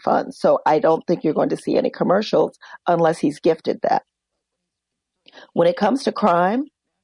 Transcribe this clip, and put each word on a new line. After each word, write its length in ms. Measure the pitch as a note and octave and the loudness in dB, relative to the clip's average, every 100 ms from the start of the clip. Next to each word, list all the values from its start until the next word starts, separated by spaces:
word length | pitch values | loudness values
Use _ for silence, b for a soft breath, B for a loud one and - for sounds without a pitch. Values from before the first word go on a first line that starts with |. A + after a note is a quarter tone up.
funds, 340 | - - - - | -2 -2 -4 -2
so 200 | E3+ D3 - | 0 2 2
I 140 | D#3 | 2
don't 280 | D#3 D#3+ - | 2 0 -2
think 160 | E3+ | -4
you're 100 | D#3+ | -2
going 160 | C#3 D#3 | -2 -2
to 80 | D#3+ | -4
see 200 | - - | -2 -2
any 120 | - | -2
commercials 680 | - D3+ F#3 G#3+ D3+ - - B B - | -4 0 0 0 0 0 -4 B B -2
unless 340 | E3+ E3 E3 | 0 0 0
he's 200 | D#3+ D3+ | -4 -2
gifted 400 | E3+ D#3+ B2+ - | -2 -2 -4 -4
that. 200 | - G#2 - _ _ _ _ _ _ _ _ _ _ _ _ B B | -2 -2 -4 _ _ _ _ _ _ _ _ _ _ _ _ B B
When 160 | - E3+ | 0 0
it 80 | F3 | 2
comes 280 | G3+ C4 | 0 0
to 100 | - | -2
crime, 520 | G#3 G#3 E3+ F3+ A#3 C#4+ _ _ _ | 0 0 2 2 -2 -6 _ _ _